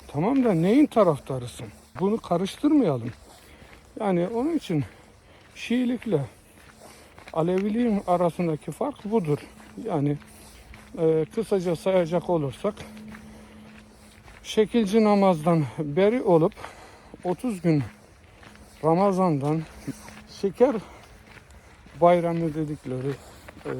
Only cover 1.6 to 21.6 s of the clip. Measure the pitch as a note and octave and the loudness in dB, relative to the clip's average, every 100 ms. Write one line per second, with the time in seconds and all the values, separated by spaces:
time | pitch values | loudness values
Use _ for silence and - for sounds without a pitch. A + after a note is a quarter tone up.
1.6 | A2+ - - - G3 A3 - F3 F#3+ - | -16 -18 -20 -4 -2 -2 -2 -4 -4 -2
2.6 | D4 D4+ G3+ B2+ A#2 - - - - - | 2 2 2 0 -4 -12 -18 -20 -20 -20
3.6 | - - - - G#3 F3 F3 A#3 C#4+ E4 | -20 -20 -20 -6 0 0 0 -2 -2 -2
4.6 | - D#3 - - - - - - - - | -2 -2 -4 -10 -20 -20 -20 -20 -20 -14
5.6 | - A#3+ B3 B3 A3+ E3 B2+ - - - | -4 -2 0 -4 -2 -2 -2 -10 -20 -20
6.6 | - - - - - - - - E3 F#3 | -20 -20 -20 -20 -20 -20 -8 -2 0 0
7.6 | G#3 G#3+ A#3+ G3+ - F3 F3 - E3+ D3+ | -2 -2 0 -2 0 0 0 0 -2 -4
8.6 | - D3+ C4+ C4 G3+ A3+ D#3 D3 - - | -8 -6 -6 -6 -4 -2 0 -4 -6 -20
9.6 | - - A3 E3 C#3+ D3 - - - - | -20 -12 -6 -2 -2 -2 -8 -20 -20 -20
10.6 | - - - A#3 D#3+ D#3+ D3+ - G#3+ G3+ | -20 -20 -16 -2 0 2 0 -4 -2 -2
11.6 | F3 D#3+ G3 F#3+ E3 F3 - E3+ C#3 - | 0 -2 0 2 2 0 0 -2 -2 -4
12.6 | G3+ - - - - - - - - - | -6 -6 -12 -18 -18 -18 -20 -20 -20 -20
13.6 | - - - - - - - - - - | -20 -20 -20 -20 -20 -20 -20 -20 -4 0
14.6 | G#3+ A#3+ G3+ A3 G#3+ G3+ G3 E3 D#3 E3 | 2 2 2 2 4 4 4 4 2 2
15.6 | C3+ C3 D3 D3 G3+ B3 G#3+ E3 E3 - | 0 -4 -4 0 2 2 4 4 4 0
16.6 | - - - - - - F3+ F3+ B3+ F#3+ | -12 -18 -20 -20 -20 -8 -6 -4 -4 -2
17.6 | E3+ D3+ A2 - - - - - - - | 2 2 0 -10 -20 -20 -20 -20 -20 -20
18.6 | - - D#3 E3+ G3+ F#3 F#3 D3 C#3+ D#3+ | -20 -4 2 4 2 2 2 2 0 -2
19.6 | D#3 - - - - - - - G3 - | -6 -12 -12 -12 -16 -20 -20 -6 -6 2
20.6 | A#3+ A3+ - - - - - - - - | 2 2 -8 -18 -20 -20 -20 -20 -20 -20